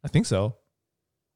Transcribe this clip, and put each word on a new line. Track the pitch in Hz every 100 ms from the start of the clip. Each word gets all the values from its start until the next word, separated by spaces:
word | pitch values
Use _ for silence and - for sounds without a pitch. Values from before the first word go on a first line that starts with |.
I | -
think | 151 -
so. | 95 101 - _ _ _ _ _ _ _